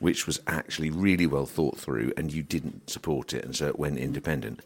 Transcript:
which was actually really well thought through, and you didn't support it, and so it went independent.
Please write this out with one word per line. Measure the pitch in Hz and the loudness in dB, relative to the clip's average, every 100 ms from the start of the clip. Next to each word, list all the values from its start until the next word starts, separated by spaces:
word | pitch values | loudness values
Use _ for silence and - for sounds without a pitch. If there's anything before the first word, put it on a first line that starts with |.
which | 85 - - | 2 2 0
was | 76 - | -2 0
actually | 80 - - 78 | -2 -2 -2 -2
really | 80 98 92 82 | 2 4 6 4
well | 69 69 | 4 0
thought | - 73 - | 2 2 0
through, | - 62 60 - | -2 0 0 0
and | 78 | -2
you | 78 | -2
didn't | 69 - 71 - - | -2 -2 -2 -8 -10
support | - - 69 - | -6 -2 -2 -2
it, | 62 | -6
and | - 65 | -4 -2
so | 71 | 0
it | - | 0
went | 73 69 | 0 0
independent. | 65 67 - 73 55 - | -2 -2 0 -2 -2 -8